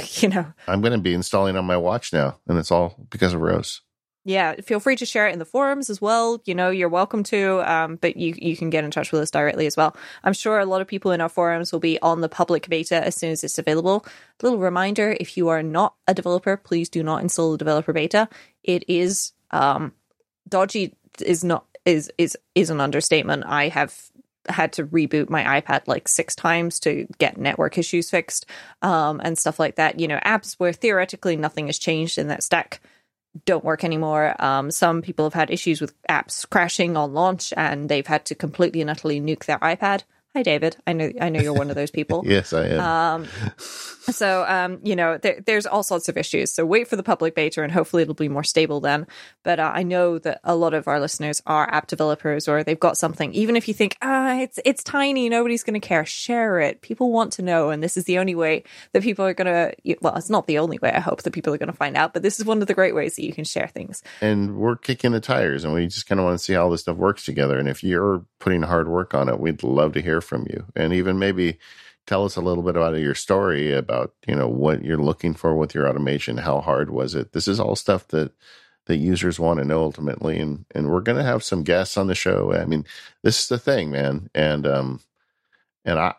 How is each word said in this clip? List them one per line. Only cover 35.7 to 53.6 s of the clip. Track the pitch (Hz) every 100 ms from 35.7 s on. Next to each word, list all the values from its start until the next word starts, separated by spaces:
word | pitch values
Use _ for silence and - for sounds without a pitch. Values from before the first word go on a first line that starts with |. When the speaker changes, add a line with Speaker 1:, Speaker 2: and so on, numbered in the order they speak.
| 151
Speaker 1:
with | 143 - -
apps | 151 - - -
crashing | 208 175 - 175 165
on | 147
launch, | 143 185 185 - -
and | 156 143 147
they've | 147 139
had | 151 -
to | -
completely | 156 - 175 165
and | 151
utterly | 156 156 147
nuke | 147 156 -
their | 151
iPad. | 160 175 196 196 - _ _
Hi, | -
David. | - 151 160 - -
I |
know, | 165 156 247
I | 170
know | 160
you're | 147
one | 143 143
of | 139
those | 147
people. | - 151 165 -
Speaker 2:
<laughs> |
Yes, | 98 -
I | 80 85
am. | 80
Speaker 1:
Um, | 170 165 165 160 156 98 110 - - - - - -
so, | - 202 185 180
um, | 185 180 185
you | 208 180
know, | 170 160
there, | 208 - 190
there's | 214 208
all | 202
sorts | 196 175 170
of | 170
issues. | 160 170 143
So | - 165
wait | 208 240
for | 208
the |
public | 190 196 165 165
beta, | 156 -
and | 151
hopefully | 175 160 175
it'll | 156 151
be | 151
more | 143 151
stable | - 156 147
then. | 139 147 160 - - _
But, | - 170
uh, | 156
I | -
know | 180 180 175 165
that | 160 - -
a | 170
lot | 165
of | 156 147
our | 147
listeners | 147 - 151 147 -
are | 151 147
app | 151 -
developers, | 151 151 151 156 147 151
or | 151
they've | 156 160
got | 170 -
something. | 165 - 147
Even | - 220
if | 233